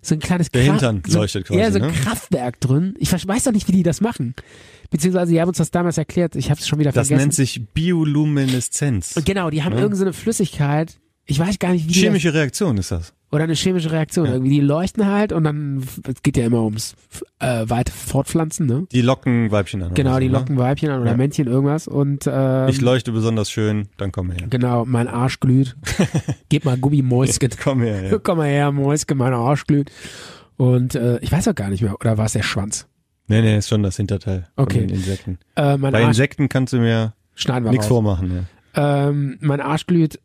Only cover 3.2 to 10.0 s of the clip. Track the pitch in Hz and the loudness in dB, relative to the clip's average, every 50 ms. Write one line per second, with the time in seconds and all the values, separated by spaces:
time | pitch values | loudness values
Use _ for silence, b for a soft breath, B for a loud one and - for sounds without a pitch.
3.2 | - 185 196 247 - 277 226 214 - - 180 190 175 175 156 - 202 143 139 - | -2 -2 -2 0 0 0 0 0 0 2 2 2 2 2 0 0 -2 -2 -2 -4
4.2 | 139 117 131 B B B B B B B B B B B - 160 143 185 180 185 | -6 -6 -6 B B B B B B B B B B B -2 0 0 2 2 2
5.2 | 180 170 170 160 165 175 175 - 165 - - 175 175 175 156 - 151 - - 180 | 2 4 2 2 2 0 0 0 -2 0 0 0 0 0 0 -2 -4 -2 0 -2
6.2 | 175 160 - - 123 117 139 - - - 147 151 151 143 - 123 113 - 147 135 | -2 0 -2 -4 -2 -2 -2 -2 -2 -4 0 2 2 2 2 2 2 4 4 4
7.2 | 139 143 131 - 135 123 - 123 117 - _ - 160 180 180 165 160 151 143 147 | 4 2 2 2 0 0 0 -8 -10 -6 _ -2 0 0 2 2 2 2 2 2
8.2 | 151 151 147 143 135 131 127 127 120 - - - 151 143 123 98 - - - 170 | 2 2 2 0 2 2 0 -2 -2 -4 -4 -2 -2 0 0 -2 -4 -4 -4 -2
9.2 | 147 156 190 202 180 160 151 160 143 180 107 117 - 208 208 185 | 0 0 0 0 -2 -2 -2 -2 -2 0 0 2 2 2 2 0